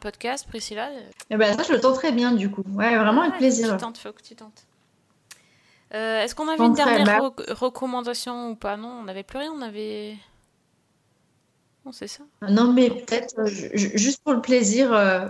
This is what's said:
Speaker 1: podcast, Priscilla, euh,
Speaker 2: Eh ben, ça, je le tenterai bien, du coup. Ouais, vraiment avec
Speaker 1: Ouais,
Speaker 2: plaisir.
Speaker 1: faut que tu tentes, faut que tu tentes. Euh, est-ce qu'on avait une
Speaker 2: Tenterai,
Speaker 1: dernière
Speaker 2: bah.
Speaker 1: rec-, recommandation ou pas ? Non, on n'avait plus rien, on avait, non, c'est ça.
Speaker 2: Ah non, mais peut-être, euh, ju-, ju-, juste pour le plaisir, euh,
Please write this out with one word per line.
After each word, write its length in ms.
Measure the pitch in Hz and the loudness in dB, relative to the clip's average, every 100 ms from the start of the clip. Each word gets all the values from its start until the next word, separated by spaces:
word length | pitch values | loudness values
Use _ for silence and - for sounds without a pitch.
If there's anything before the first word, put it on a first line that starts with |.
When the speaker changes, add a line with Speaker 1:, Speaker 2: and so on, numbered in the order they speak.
| 208 | -10
Speaker 1:
podcast, 360 | - 233 262 - | -8 -6 -6 -8
Priscilla, 400 | 226 - 214 254 | -12 -10 -8 -8
euh, 120 | 277 - - - | -10 -18 -20 -4
Speaker 2:
Eh 60 | 214 | 2
ben, 200 | 214 226 | 2 2
ça, 60 | |
je 100 | 330 | 2
le 80 | 262 | 2
tenterai 320 | 262 262 330 | 4 2 2
bien, 200 | 240 247 | 2 2
du 180 | 233 196 | 2 0
coup. 140 | 202 190 | -4 -6
Ouais, 220 | 196 220 226 | -2 2 2
vraiment 240 | 214 233 | 4 4
avec 120 | 339 | 2
Speaker 1:
Ouais, 40 | - | 2
Speaker 2:
plaisir. 280 | 262 226 226 | 2 4 0
Speaker 1:
faut 40 | |
que 40 | 190 | -2
tu 60 | |
tentes, 140 | 233 233 | -6 -12
faut 140 | 208 | -16
que 100 | 214 | -18
tu 120 | - | -20
tentes. 300 | 226 214 214 _ _ _ _ _ _ - - _ _ _ _ _ | -20 -20 _ _ _ _ _ _ _ -20 -20 _ _ _ _ _
Euh, 280 | 214 220 220 | -8 -4 -2
est-ce 120 | 220 | -2
qu'on 140 | 233 311 | -4 -4
avait 160 | 320 | 2
une 100 | 233 | 4
Speaker 2:
Tenterai, 220 | - 277 226 | 4 4 4
Speaker 1:
dernière 160 | 202 214 | 4 4
Speaker 2:
bah. 100 | 262 - | 0 -4
Speaker 1:
rec-, 140 | - 233 | -10 -6
recommandation 960 | 254 247 262 247 240 240 - 240 240 | -6 -4 -6 -6 -6 -8 -8 -10 -10
ou 40 | 226 | -8
pas ? 200 | 202 208 | -8 -8
Non, 120 | 233 247 | -10 -14
on 40 | |
n'avait 180 | 208 190 | -12 -12
plus 160 | 196 262 | -12 -10
rien, 140 | 294 311 | -10 -10
on 60 | |
avait, 540 | 240 208 214 214 208 214 - _ _ _ _ _ _ _ _ _ _ _ _ _ _ _ 269 | -10 -10 -10 -10 -12 -16 -20 _ _ _ _ _ _ _ _ _ _ _ _ _ _ _ -20
non, 60 | |
c'est 160 | 247 208 | -14 -14
ça. 160 | - 294 _ | -14 -20 _
Speaker 2:
Ah 100 | 202 | 2
non, 220 | 208 247 | 4 6
mais 160 | 247 247 | 6 4
peut-être, 440 | 240 - 233 - 226 | 2 -4 -4 -4 -4
euh, 80 | 214 | -4
ju-, 240 | 196 - | -4 -4
ju-, 180 | 208 196 | -2 -2
juste 260 | 214 233 277 | 0 0 0
pour 80 | - | 0
le 80 | 247 | 0
plaisir, 520 | - 254 208 220 269 | 2 2 4 2 4
euh, 340 | 226 202 185 196 | 4 4 2 -2